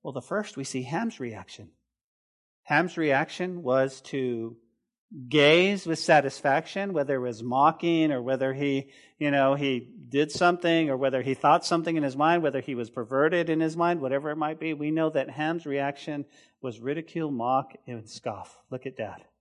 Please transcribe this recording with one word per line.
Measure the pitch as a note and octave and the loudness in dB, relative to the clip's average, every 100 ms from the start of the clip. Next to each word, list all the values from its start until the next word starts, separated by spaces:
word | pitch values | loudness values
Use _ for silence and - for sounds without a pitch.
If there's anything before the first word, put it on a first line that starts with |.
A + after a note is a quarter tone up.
Well, | D#3+ | -8
the | B2+ | -10
first, | - G3 G#3 - | -4 -6 -4 -10
we | |
see | C3+ C3+ | -8 -8
Ham's | B2 D#3 A#2 - | -4 -4 -4 -6
reaction. | B2 G#2+ G2 - G#2+ _ _ _ _ _ _ _ _ _ | -10 -10 -16 -18 -20 _ _ _ _ _ _ _ _ _
Ham's | - D3 F3 E3+ | 0 2 2 0
reaction | D#3 C3+ D#3+ - F3+ F3 | 2 2 0 -6 -8 -6
was | C#3 C3 C3+ C3+ | 0 2 2 -4
to | - C#3+ B2+ A#2 A2+ A#2 _ _ _ _ _ D3 B2 | -8 -4 -4 -4 -8 -12 _ _ _ _ _ -16 0
gaze | D3 C#3+ E3 F#3+ G3+ E3 | 6 8 8 4 0 -2
with | D#3+ | -4
satisfaction, | - D3+ C#3 - C#3+ C#3+ D#3+ G3 G3 | 6 6 4 -2 2 2 0 -6 -4
whether | E3+ C#3 | -2 0
it | C3+ | -2
was | B2 A2 | -2 -6
mocking | A#2+ B2+ D3 D#3+ E3+ E3 D#3 | -2 4 4 4 0 2 2
or | C3 | 0
whether | A#2+ C3 C3+ | -2 0 0
he, | C3+ C#3+ C3+ C3+ - - _ | 0 0 0 -4 -20 -20 _
you | D3 | 0
know, | C#3+ C3+ | 4 4
he | C#3 C#3 B2 A#2+ - B2+ | 2 0 -2 -6 -20 -2
did | C#3 D#3 | 0 0
something | - F3 F3 F3 E3 D#3 | 4 2 4 2 2 2
or | C3 | 0
whether | C3+ C3 | 0 0
he | B2+ | -2
thought | B2+ D3 E3+ | 2 4 4
something | - E3+ E3 E3 | 4 -2 0 -2
in | |
his | C#3+ C3+ | -2 0
mind, | D3+ F3 | 2 2
whether | D#3 C3+ | 0 -2
he | C3+ | -6
was | B2 A#2 | -8 -8
perverted | - A2 C3+ D#3 F3 E3 | -8 -4 0 2 2 0
in | D#3+ | 0
his | D#3+ E3 | -2 0
mind, | E3+ F3 | 0 0
whatever | C3 C#3 D3+ | -2 -4 -4
it | D3+ | -6
might | D3+ D#3+ | -6 -6
be. | D#3+ | -8
We | D3 D3 | -4 -2
know | D#3+ D#3+ | 0 0
that | D3+ C3+ | -2 -4
Ham's | B2 D#3 E3+ D3+ | -4 -4 -4 -4
reaction | C#3 C#3 C#3+ - D3 C#3 _ _ _ | -2 -2 -6 -10 -10 -10 _ _ _
was | C3 A2 | -12 -8
ridicule, | A#2+ D3+ E3 E3+ D#3 | -6 -6 -6 -6 -4
mock, | C3 A#2 C3 C#3 - - | -2 0 0 -2 -16 -14
and | A#2 G#2 | -14 -14
scoff. | - B2 G2+ F#2 - _ | -12 -10 -10 -14 -20 _
"Look | B2+ C3+ | -10 -10
at | C3 | -8
Dad. | G#2 F2+ _ _ | -10 -10 _ _